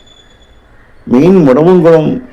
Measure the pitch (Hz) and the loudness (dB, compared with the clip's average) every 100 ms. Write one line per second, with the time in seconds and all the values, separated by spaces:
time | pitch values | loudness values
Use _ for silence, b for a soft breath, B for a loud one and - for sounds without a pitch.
0 | _ _ _ _ _ _ _ - _ - | _ _ _ _ _ _ _ -20 _ -20
1 | - 120 165 190 143 127 165 185 165 160 | -6 -2 0 2 0 0 0 0 2 0
2 | 147 - - | -2 -8 -14